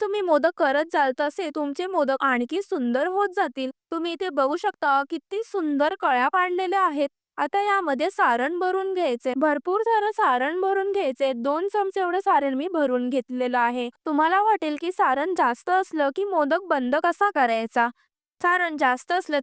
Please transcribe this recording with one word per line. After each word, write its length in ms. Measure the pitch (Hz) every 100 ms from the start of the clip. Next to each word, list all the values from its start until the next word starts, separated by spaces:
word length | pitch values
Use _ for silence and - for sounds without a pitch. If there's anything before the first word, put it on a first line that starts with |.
तुम्ही 200 | 415 415
मोदक 300 | 370 294 320 -
करत 280 | 294 277 330
जाल 200 | 330 269 254
तसे 280 | 294 - 330
तुमचे 320 | 302 285 277 370
मोदक 360 | 359 269 269
आणखी 360 | 269 247 240 339
सुंदर 440 | - 349 240 254 339
होत 220 | 370 403 370
जातील. 340 | 320 269 262 - _
तुम्ही 200 | 330 339
इथे 160 | 339 370
बघू 280 | 285 269 339
शकता 460 | 415 - 294 277 277
किती 300 | 320 - 403
सुंदर 500 | 453 403 311 285 302 381
कळ्या 280 | 339 247 269
पाडलेल्या 520 | 370 359 359 370 392
आहेत. 280 | 359 294 285 - _ -
आता 220 | 294 403
यामध्ये 460 | 403 392 330 262 339
सारण 480 | - 320 240 277 349
भरून 340 | 370 381 381
घ्यायचे, 380 | 370 320 240 262 254
भरपूर 460 | 302 294 359 403
सारं 280 | 453 453 415
सारण 480 | 427 370 247 269 359
भरून 320 | 381 392 392
घ्यायचे. 400 | 392 294 269 269
दोन 340 | 240 262 302 392
चमचे 280 | 415 392 381
एवढं 200 | 359 359
सारण 340 | 392 311 277
मी 140 | 262 339
भरून 400 | 339 277 247 247
घेतलेलं 500 | 262 240 254 247 247
आहे. 300 | 240 247 240 - 320
तुम्हाला 360 | 294 320 381
वाटेल 340 | 427 403 311 294
की 120 | 339
सारण 420 | 370 330 269 320 359
जास्त 320 | 254 240 -
असलं 400 | 370 381 311 277 330
की 80 |
मोदक 400 | 403 349 285 339 370
बंद 280 | 294 247 294
कसा 260 | 339 330 403
करायचा? 540 | 339 240 226 226 247 233 - _ _ _ _
सारण 360 | 349 359 339 302
जास्त 360 | 269 254 -
असलं 260 | 349 359 285